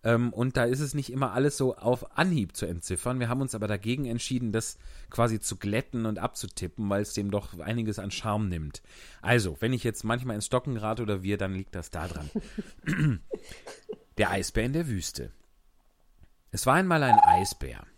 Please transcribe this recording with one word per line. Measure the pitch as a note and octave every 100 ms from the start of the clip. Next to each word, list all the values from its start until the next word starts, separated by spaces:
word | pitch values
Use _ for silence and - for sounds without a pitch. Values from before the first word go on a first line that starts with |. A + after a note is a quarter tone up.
ähm, | A2+ A#2 A#2+
und | A2+ B2+ C3
da |
ist | A#2+ C3
es | D3 D3
nicht | C3
immer | C3 C3
alles | A2 C#3+ -
so | C3 -
auf | A#2 B2 - -
Anhieb | F3+ D#3+ F#2 -
zu | F2
entziffern. | E2+ - F#2 A#2+ B2+
Wir | A#2
haben | B2+
uns | C3+
aber | A2 G#2
dagegen | G2+ G#2+ B2+ C3
entschieden, | A#2 - B2+ A#2
das | A2 - - - - -
quasi | - A#2 A2
zu | - F#2+
glätten | G2+ G#2+ - A#2+ A2
und | G2
abzutippen, | A2 - F2+ - F2 - G2+
weil | G2
es | G#2
dem | - G2+
doch | G2+ - E2+
einiges | D#2+ A#2 A2 G2
an | G2+
Charme | - A2 G#2+ G#2
nimmt. | E2+ D2+ - - - - -
Also, | - A#2+ F#2+ C#2+
wenn | A2+
ich | B2+
jetzt | A#2+ -
manchmal | G#2+ A#2+ B2+ G#2
ins | -
Stocken | B2+ - A#2
gerate | G#2+ A2+
oder | G#2+ G2
wir, | F#2+ G2+
dann | G2
liegt | F#2+ F#2+ F#2
das | E2
da | D#2+ E2+
dran. | E2+ D2 A3 - - - - -
<laughs> | - D3+ A2 - - - - - - - - _ -
Der | G#2
Eisbär | G2+ - - A#2
in |
der | D3+ D#3+
Wüste. | G2+ - - A#1 - _ _ _ _ _ _ _ _ - _ _
Es | - C3
war | D3+
einmal | F#3 D#3+
ein | C3+ -
Eisbär. | - G#5 - - - A1+ -